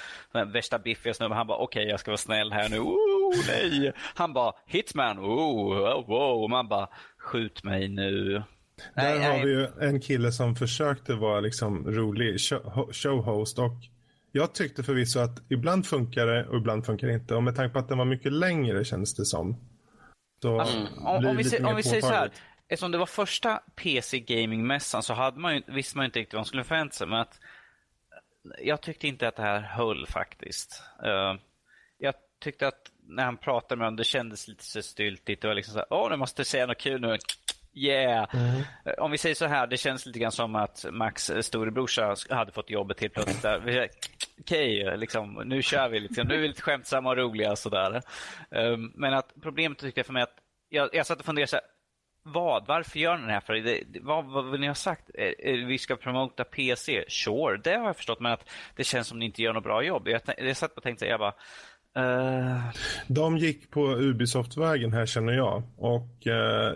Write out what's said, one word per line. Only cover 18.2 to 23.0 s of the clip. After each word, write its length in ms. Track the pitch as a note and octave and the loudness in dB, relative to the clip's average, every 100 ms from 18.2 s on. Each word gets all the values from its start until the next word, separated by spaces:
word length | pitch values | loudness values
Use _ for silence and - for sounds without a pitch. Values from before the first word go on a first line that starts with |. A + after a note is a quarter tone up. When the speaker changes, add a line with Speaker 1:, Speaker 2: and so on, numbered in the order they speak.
| C#3 | 0
Speaker 2:
längre, 520 | D3 F3+ E3 B2 G2 A2+ | 0 2 2 2 2 0
känns 300 | F#2 G2+ - | -2 -2 -2
det 100 | G2+ | -2
som. 300 | D#2+ F2 A#2+ - - _ - - _ _ - | 0 -2 -4 -8 -20 _ -20 -20 _ _ -4
Så 180 | B2 A2+ | 0 2
Speaker 1:
Alltså, 180 | A2+ A#2 | 2 0
Speaker 2:
blir 280 | G2+ - G2 | -2 -4 0
Speaker 1:
om, 160 | F3+ | 4
Speaker 2:
det 80 | C3 | 4
Speaker 1:
om 80 | B2+ | 4
vi 60 | |
Speaker 2:
lite 120 | B2+ - | 2 2
Speaker 1:
se-, 80 | |
Speaker 2:
mer 60 | B2+ | 2
Speaker 1:
om 60 | G#3+ | 2
vi 80 | |
säger 180 | B2+ A3 | 2 2
så 60 | C3 | 4
här, 60 | |
Speaker 2:
påtagligt. 280 | G#3+ C3+ - - - - | 2 2 -4 -20 -18 -6
Speaker 1:
eftersom 240 | E3+ F3+ | -4 0
det 60 | |
var 80 | E3+ | 0